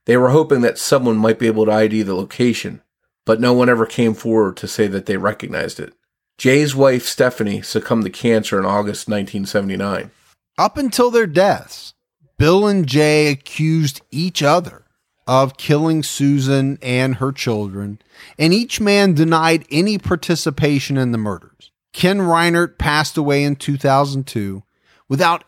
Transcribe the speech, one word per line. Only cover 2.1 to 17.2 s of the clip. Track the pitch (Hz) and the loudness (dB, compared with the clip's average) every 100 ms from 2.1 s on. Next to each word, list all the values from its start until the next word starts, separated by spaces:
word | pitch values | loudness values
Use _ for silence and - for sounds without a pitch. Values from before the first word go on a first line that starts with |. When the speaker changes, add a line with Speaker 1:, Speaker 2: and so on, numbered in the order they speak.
Speaker 1:
location, | 92 101 - 123 113 92 - _ _ _ _ - | -4 -6 -2 -2 -2 -8 -14 _ _ _ _ -2
but | 110 | 0
no | 123 | 2
one | 123 123 | 4 4
ever | 117 110 | 2 0
came | - 117 | 0 0
forward | 107 117 110 98 92 | 0 0 2 2 -2
to | 101 | -6
say | - 104 | -2 -2
that | 95 95 | -2 -4
they | 95 | -2
recognized | 98 107 - - - - | -4 -4 -8 -6 -6 -10
it. | - _ _ _ _ - | -16 _ _ _ _ -4
Jay's | 127 139 147 135 | 2 2 2 2
wife, | 135 127 | 4 2
Stephanie, | - - 127 - 104 101 | -2 0 0 0 -4 -6
succumbed | - 110 - 113 | -6 -6 -2 -2
to | 101 | -2
cancer | - 120 110 104 101 | -2 0 0 0 -2
in | 98 | 0
August | 101 104 98 - | -2 -2 -6 -6
nineteen | 104 98 104 98 | -6 -4 -8 -4
seventy-nine. | 107 98 95 101 92 - _ _ _ _ - | -4 -2 -4 -4 -6 -8 _ _ _ _ -2
Speaker 2:
Up | 202 - | -2 -2
until | 269 - 247 | -2 0 2
their | 233 202 | 2 2
deaths, | 151 196 110 - - - - _ _ _ - | 2 2 0 -6 -20 -20 -20 _ _ _ 0
Bill | 151 185 208 | 2 4 2
and | 196 143 | 0 0
Jay | 143 151 151 151 | 2 2 2 2
accused | 139 - - 156 160 147 - _ | -2 -8 -4 0 0 -2 -4 _
each | 139 180 - | -8 -6 -2
other | 143 180 139 - _ _ _ _ - | 2 2 -2 -12 _ _ _ _ -2
of | 131 135 - | 0 0 -2
killing | - 147 160 160 | 0 2 2 -2
Susan | 143 - 139 143 131 139 135 139 | -4 -2 0 2 2 0 0 -4
and | 131 127 131 | -4 -2 0
her | 123 | -2